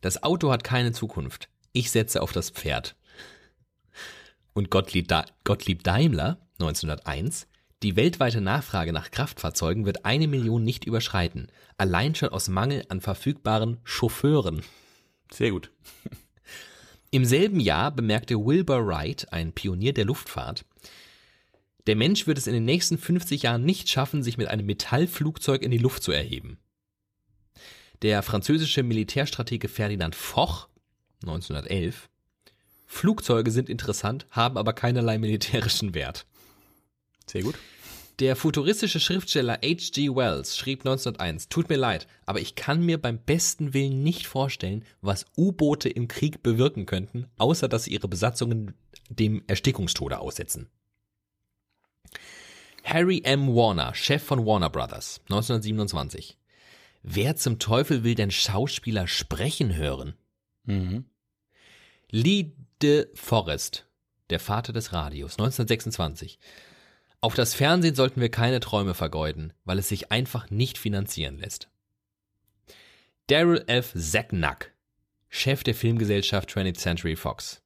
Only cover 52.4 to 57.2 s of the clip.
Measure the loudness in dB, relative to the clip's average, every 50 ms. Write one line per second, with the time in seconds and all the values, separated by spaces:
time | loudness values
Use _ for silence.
52.4 | -20 -20 -20 -20 -20 -20 -20 -16 -6 -2 2 2 4 4 2 2 2 2 2 4
53.4 | 4 4 6 6 6 6 4 2 0 -2 -4 -4 0 0 0 0 0 0 0 0
54.4 | 4 4 4 4 4 2 0 -2 -6 -6 -8 -12 -12 -12 -14 -14 _ _ 0 0
55.4 | 0 0 -2 -2 0 -2 -2 -2 -2 -2 -4 -4 -6 -6 -8 -12 -14 -16 -20 _
56.4 | _ _ _ _ _ -20 -20 -20 -20 -20 _ _ _ -6 -2 0